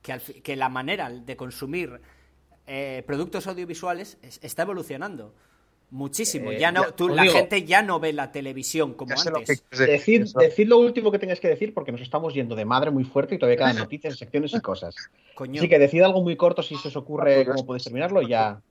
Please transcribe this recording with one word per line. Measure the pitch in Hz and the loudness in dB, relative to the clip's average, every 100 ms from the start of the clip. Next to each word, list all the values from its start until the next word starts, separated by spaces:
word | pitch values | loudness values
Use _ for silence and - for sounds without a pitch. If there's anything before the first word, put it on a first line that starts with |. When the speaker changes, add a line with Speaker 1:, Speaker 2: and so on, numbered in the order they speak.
Speaker 1:
Que | - | -12
al | 127 | -14
fi-, | - - | -14 -14
que | - 135 | -10 -4
la | 131 | -2
manera | 131 135 196 135 | -2 -6 -6 -6
de | 123 120 127 | -10 -14 -12
consumir, | 127 - 135 175 165 123 _ _ _ _ _ _ - | -12 -12 -8 -8 -8 -12 _ _ _ _ _ _ -14
eh, | 135 139 131 139 | -10 -8 -10 -6
productos | 143 175 190 190 | -4 -4 -6 -8
audiovisuales | 180 175 170 180 170 208 - | -10 -10 -8 -6 -6 -8 -18
es-, | 123 - | -20 -20
está | 139 - | -12 -6
evolucionando | 170 185 - 139 196 151 107 _ _ _ _ _ _ | -4 -6 -8 -10 -10 -12 -18 _ _ _ _ _ _
muchísimo. | 131 139 143 226 143 113 | -10 -8 -4 -4 -4 -6
Speaker 2:
Eh, | 107 | 0
Speaker 1:
Ya | 165 | 0
no, | 180 180 | 2 0
Speaker 2:
ya, | |
Speaker 1:
tú, | - 180 | 0 0
Speaker 2:
os | 160 | 4
Speaker 1:
la | |
Speaker 2:
digo | 180 | 6
Speaker 1:
gente | 165 190 202 | 4 2 -2
ya | 160 185 | 4 4
no | 214 170 | 4 -2
ve | 160 | -2
la | 147 135 | -4 -6
televisión | 143 135 131 127 160 139 | -8 -10 -10 -6 -2 -2
como | 120 127 | -4 -6
Speaker 3:
Ya | 131 | -4
sé | 170 | -2
lo | 156 | -4
Speaker 1:
antes. | 113 135 | -2 -4
Speaker 3:
que | _ | _
quieres | 127 131 143 | 2 4 4
decir, | - 226 | 4 4
Speaker 2:
Decid, | 214 | 4
Speaker 3:
eso. | 131 | 4
Speaker 2:
decid | 160 160 214 | 4 4 6
lo | 240 | 8
último | 240 240 214 | 6 4 0
que | 196 | 0
tengáis | 190 180 | -2 -2
que | 175 | 0
decir | 147 214 | 0 -2
porque | - 139 | -6 -8
nos | 120 | -10
estamos | 127 151 165 | -6 -4 -2
yendo | 139 117 110 | -4 -4 -4
de | |
madre | 107 123 151 | 0 0 2
muy | 139 | 0
fuerte | 127 139 139 | 0 -2 -2
y | - | 0
todavía | 123 120 | 2 4
quedan | 131 113 | 2 0
Speaker 3:
<laughs> | 110 | -6
Speaker 2:
noticias, | 147 156 135 | -8 -10 -10
secciones | 110 143 151 | -6 -4 -2
y | 226 | -4
cosas. | - 92 85 - - _ _ | -4 -6 -8 -14 -20 _ _
Speaker 1:
Coño. | - 127 143 | -14 -10 -2
Speaker 2:
Así | 170 | 4
que | 156 | 6
decid | 139 160 | 6 6
algo | 190 185 | 6 6
muy | 175 160 | 0 2
corto | 175 175 | 2 2
si | 156 143 | -6 -8
se | 151 | -8
os | 139 | -10
ocurre | 131 151 147 135 | -8 0 4 6
Speaker 3:
Ah, | |
pues | 127 131 | 4 0
Speaker 2:
cómo | 123 | -4
podéis | 127 | -8
terminarlo | 127 120 170 190 | -6 -4 0 0
y | 120 | 2
ya. | 113 107 104 _ | 0 0 -4 _